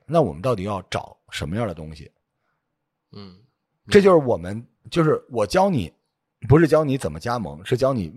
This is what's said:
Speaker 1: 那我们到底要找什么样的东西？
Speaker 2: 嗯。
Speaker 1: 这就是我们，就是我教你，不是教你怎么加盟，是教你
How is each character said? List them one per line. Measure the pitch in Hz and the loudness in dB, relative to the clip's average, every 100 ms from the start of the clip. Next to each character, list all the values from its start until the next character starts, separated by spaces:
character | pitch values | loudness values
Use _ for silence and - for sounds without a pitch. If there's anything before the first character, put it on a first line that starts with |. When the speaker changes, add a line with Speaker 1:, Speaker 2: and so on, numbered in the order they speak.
Speaker 1:
那 | - 165 | -2 0
我 | 110 | 0
们 | 73 | -2
到 | 127 | -4
底 | 104 | -4
要 | 98 98 - | -4 -6 -8
找 | - - - _ | -10 -10 -20 _
什 | - 78 | -10 -6
么 | 104 | -6
样 | 110 | -6
的 | |
东 | 80 78 | -8 -14
西？ | 76 71 _ _ _ _ _ _ _ _ _ _ | -16 -20 _ _ _ _ _ _ _ _ _ _
Speaker 2:
嗯。 | 104 98 92 117 _ _ _ - | -20 -20 -20 _ _ _ _ 2
Speaker 1:
这 | 202 | 6
就 | 196 | 6
是 | 170 | 6
我 | 131 92 | 4 -2
们， | 87 110 123 _ - | -4 -12 -14 _ -6
就 | 170 | 0
是 | 156 123 - | 0 0 -2
我 | 117 104 | -4 0
教 | 180 196 | 2 2
你， | 143 80 _ _ _ _ _ 110 | 0 -4 _ _ _ _ _ 4
不 | 151 | 4
是 | 160 | 6
教 | 156 | 2
你 | 147 135 | 0 -4
怎 | 85 | -6
么 | 76 | -8
加 | 117 120 | -6 -6
盟， | 80 73 | -6 -10
是 | - 123 | -4 0
教 | 131 | 0
你 | 127 82 | -2 -4